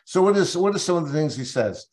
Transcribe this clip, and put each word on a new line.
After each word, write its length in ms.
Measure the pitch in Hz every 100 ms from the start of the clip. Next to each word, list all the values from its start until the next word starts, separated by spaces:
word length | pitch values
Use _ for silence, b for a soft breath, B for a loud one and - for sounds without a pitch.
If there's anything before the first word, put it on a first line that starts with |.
| b
So 140 | 185
what 120 | 196 202
is, 200 | 175 175
what 160 | 196
are 60 | 196
some 160 | - 175
of 100 | 147
the 80 |
things 220 | 151 151 123
he 80 | 123
says? 400 | 127 107 92 -